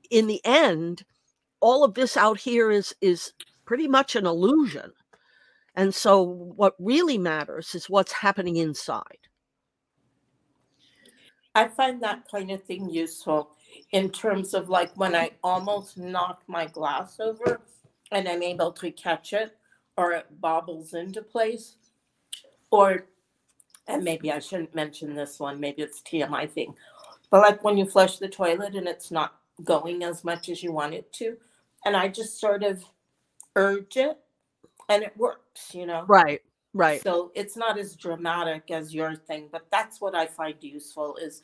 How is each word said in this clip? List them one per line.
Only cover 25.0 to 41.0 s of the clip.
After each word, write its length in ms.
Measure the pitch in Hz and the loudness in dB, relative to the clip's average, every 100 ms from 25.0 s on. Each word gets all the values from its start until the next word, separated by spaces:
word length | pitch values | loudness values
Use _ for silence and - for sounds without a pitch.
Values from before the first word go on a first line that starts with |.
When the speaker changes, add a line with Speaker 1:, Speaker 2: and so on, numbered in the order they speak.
| 147 | -12
Speaker 2:
this 260 | 147 143 - | -8 -10 -8
one, 180 | 143 139 | -10 -6
maybe 220 | 143 143 | -8 -8
it's 180 | 147 - | -10 -12
T 200 | - 165 | -8 -4
M 100 | 139 | -4
I 140 | 143 151 | -4 -6
thing, 280 | - - - - - - - _ | -6 -10 -10 -20 -20 -20 -20 _
but, 120 | 196 | 8
like, 220 | 208 202 | 8 6
when 120 | 208 202 | 0 2
you 100 | 196 | 4
flush 320 | 196 185 - | 6 4 4
the 100 | 190 | -10
toilet 460 | - 180 175 202 | -4 -2 0 -4
and 120 | 196 175 | -6 -8
it's 240 | 165 - | -10 -6
not 300 | 165 147 - _ _ | -4 -4 -8 _ _
going 400 | 165 160 165 175 | 0 0 0 -6
as 200 | 175 170 | -6 -6
much 240 | 170 170 - | -6 -6 -8
as 140 | 165 | -10
you 100 | 170 | -6
want 220 | 156 147 | -4 -6
it 180 | 170 - | -8 -14
to, 220 | - 226 233 _ _ _ _ | -10 -10 -10 _ _ _ _
and 120 | 202 196 | -2 0
I 120 | 196 | 0
just 320 | 196 214 - | -4 -10 -4
sort 220 | 214 202 | 0 0
of 220 | 202 190 - _ _ _ _ _ - - | 0 -4 -10 _ _ _ _ _ -6 0
urge 400 | 196 196 196 254 | 2 0 -4 -2
it 220 | 277 311 _ _ _ _ _ _ - | -2 -2 _ _ _ _ _ _ 0
and 140 | 208 | 0
it 140 | 208 208 | 0 -4
works, 580 | 214 - _ - - | -4 -4 _ -20 -16
you 100 | 180 175 | -12 -6
know? 180 | 170 180 | -6 6
Speaker 1:
Right, 360 | 196 160 147 - _ _ | 8 8 2 -8 _ _
right. 280 | 190 165 147 | 2 2 2
Speaker 2:
So 300 | 196 175 175 | 0 -2 -2
it's 220 | - 202 226 | -8 -10 -4
not 220 | 226 202 | -4 -4
as 180 | 196 - | -6 -12
dramatic 760 | 175 165 170 170 170 156 156 | -10 -6 -4 -4 -4 -6 -8
as 240 | 160 156 | -8 -8
your 220 | 156 160 156 | -6 -6 -8
thing, 320 | _ 156 151 | _ -12 -12
but 160 | 165 - | -16 -2
that's 300 | 202 220 - | -2 -2 -6
what 140 | 196 | -4
I 120 | 180 160 | -2 -4
find 300 | - 156 147 | -4 -8 -8
useful 560 | 143 147 143 - | -16 -16 -16 -10